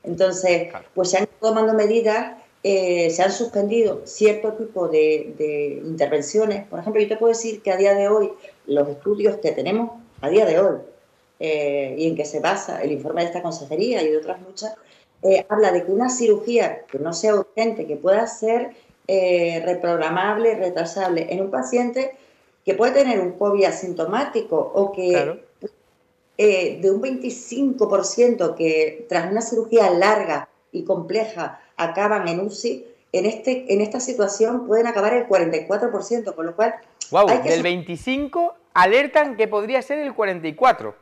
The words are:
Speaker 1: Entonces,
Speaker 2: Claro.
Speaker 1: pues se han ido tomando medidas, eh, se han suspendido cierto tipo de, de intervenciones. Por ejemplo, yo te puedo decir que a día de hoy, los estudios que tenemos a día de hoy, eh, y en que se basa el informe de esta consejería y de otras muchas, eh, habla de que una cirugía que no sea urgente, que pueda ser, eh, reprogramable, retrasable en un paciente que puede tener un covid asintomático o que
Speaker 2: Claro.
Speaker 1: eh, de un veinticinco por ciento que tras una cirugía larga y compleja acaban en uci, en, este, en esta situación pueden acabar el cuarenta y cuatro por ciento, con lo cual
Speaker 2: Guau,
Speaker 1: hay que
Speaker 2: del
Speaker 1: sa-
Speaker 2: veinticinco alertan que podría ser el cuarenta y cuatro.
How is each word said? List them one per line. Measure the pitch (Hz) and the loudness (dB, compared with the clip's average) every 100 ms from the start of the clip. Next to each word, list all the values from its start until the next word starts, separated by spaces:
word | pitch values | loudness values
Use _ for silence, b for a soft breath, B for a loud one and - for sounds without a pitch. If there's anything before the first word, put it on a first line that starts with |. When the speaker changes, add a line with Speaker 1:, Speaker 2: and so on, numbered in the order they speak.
Speaker 1:
Entonces, | - 170 185 180 185 170 170 | -8 0 0 2 0 0 -2
Speaker 2:
Claro. | - - | -12 -8
Speaker 1:
pues | 190 180 | -4 0
se | 190 | 0
han | |
ido | 202 _ | -2 _
tomando | 220 220 220 | 0 2 2
medidas, | 220 208 226 214 220 247 B B _ | 2 2 2 2 -2 -4 B B _
eh, | 196 190 185 175 170 | 0 0 2 0 0
se | 160 | 2
han | 190 | 0
suspendido | - 233 208 202 233 214 - | 0 -4 -2 0 2 0 -2
cierto | - - 214 208 214 | -10 2 2 4 -4
tipo | 214 214 185 170 | -6 -8 -4 0
de, | 156 156 151 - - | 2 4 2 -4 -6
de | 151 147 147 139 | -4 -2 -4 -6
intervenciones. | 151 160 139 151 - 214 214 202 - | -8 -2 0 0 0 0 0 -2 -8
Por | 170 | -8
ejemplo, | 202 214 | -2 0
yo | 208 | 0
te | 220 | 2
puedo | 233 | 2
decir | 226 226 214 | 2 -4 -4
que | 202 | -2
a | 185 | 2
día | 196 | 4
de | 202 202 | 4 4
hoy, | 214 202 - B B | 2 2 -4 B B
los | - 143 143 | -2 0 0
estudios | 143 196 208 208 - | -2 -2 2 0 0
que | 160 | -2
tenemos | 139 143 214 233 - - - | -2 -2 -2 -4 -8 -20 -8
a | 139 | 2
día | 196 | 4
de | 196 160 | 4 4
hoy, | 190 135 - - _ _ _ _ | 2 0 -10 -20 _ _ _ _
eh, | 160 151 147 143 135 135 | -4 -2 0 -2 -4 -2
y | 165 | -2
en | |
que | 165 | -2
se | 147 151 | -2 4
basa | 156 202 - - | 4 2 -4 -4
el | 143 | -4
informe | 139 123 170 | -4 -4 -2
de | 170 | -2
esta | 175 | -4
consejería | 170 160 139 156 233 214 | -6 -8 -6 -2 0 0
y | 156 | 0
de | 156 | 0
otras | 180 180 | -2 -10
muchas, | 185 - 214 220 b b b _ | -12 -12 -12 -12 b b b _
eh, | 190 190 - | 4 4 4
habla | 214 202 | 2 4
de | 175 | 4
que | 180 | 0
una | 202 254 | 0 0
cirugía | - 226 202 - 233 180 - | 2 2 2 2 2 0 -4
que | - 139 | -10 -8
no | 156 | -6
sea | 175 214 | -2 2
urgente, | 208 - - 226 - | 2 0 -2 -2 -2
que | 156 | -6
pueda | 139 180 202 220 | -2 2 2 0
ser, | - 220 233 269 B B _ - | -2 0 0 -2 B B _ -2
eh, | 190 180 175 170 165 | 0 2 2 2 -2
reprogramable, | 170 175 175 170 160 180 202 214 226 | -2 -2 0 0 0 0 0 2 0
retrasable | 208 185 165 165 196 185 165 - | 2 -2 -2 -4 -4 -2 -2 -2
en | 180 | -4
un | 190 | -2
paciente | 254 254 240 240 254 269 B B B B _ | -4 -2 -2 0 -4 -6 B B B B _
que | - | -4
puede | 190 247 | 0 2
tener | 269 254 214 | 4 2 2
un | 180 | -2
covid | - 202 202 | -2 0 2
asintomático | 180 160 180 170 165 220 294 226 - 156 | 2 0 -8 -6 -2 -2 -2 -4 -2 -2
o | - - 196 | 0 0 0
que | 196 180 | 0 0
Speaker 2:
Claro. | 175 151 175 - _ - _ _ _ _ _ _ - | 2 0 -6 -16 _ -18 _ _ _ _ _ _ 2
Speaker 1:
eh, | 208 190 170 165 | 2 4 -2 0
de | 190 | 0
un | 196 | 2
veinticinco | 262 254 247 - - 240 277 254 208 | -2 -6 -8 -10 -10 -2 -2 0 2
por | 196 | 2
ciento | 180 - 240 226 165 | 0 2 2 4 -2
que | - 165 160 156 - - | 0 0 2 0 -4 -4
tras | 175 175 | -2 -2
una | 208 | -4
cirugía | 233 226 220 226 190 | -2 -4 2 4 4
larga | 175 196 214 170 143 - _ _ | 4 4 2 0 -4 -6 _ _
y | 185 | -8
compleja | 165 175 160 208 220 - 151 B B - | -2 -4 -2 -2 -2 -6 -10 B B -6
acaban | 165 185 208 208 175 | -4 0 0 0 -2
en | 170 | -4
uci, | 208 - 240 - B B _ | -6 -4 -6 -6 B B _
en, | 180 | -2
este, | 202 226 262 254 - | -2 -2 -4 -4 0
en | 196 | 0
esta | 214 247 | 0 -4
situación | - 226 196 - 226 247 | -6 -2 -2 2 0 0
pueden | 202 220 233 | 0 2 2
acabar | 220 208 | 0 2
el | 247 233 | 0 2
cuarenta | 190 170 160 | 2 2 -2
y | 156 | -2
cuatro | 202 233 | -2 -2
por | 202 | -4
ciento, | - 233 202 | -4 -4 -4
con | 165 165 | -8 -8
lo | |
cual | 170 226 - _ _ - | -2 -2 -2 _ _ 0
Speaker 2:
Guau, | 185 202 | 4 4
Speaker 1:
hay | 247 | 4
que | 170 | 2
Speaker 2:
del | 165 | 0
Speaker 1:
sa- | |
Speaker 2:
veinticinco | 175 180 165 170 - 269 285 330 339 - _ | 0 -4 -6 -8 -4 -4 -4 -2 -2 -4 _
alertan | 180 185 240 285 311 294 220 | 2 4 4 4 2 2 0
que | 208 | 0
podría | 208 208 254 | 0 -2 -4
ser | 254 294 | -2 -6
el | 285 | -4
cuarenta | 233 202 180 160 | -2 -2 -2 -6
y | |
cuatro. | 151 254 - 110 - | 2 2 2 -6 -12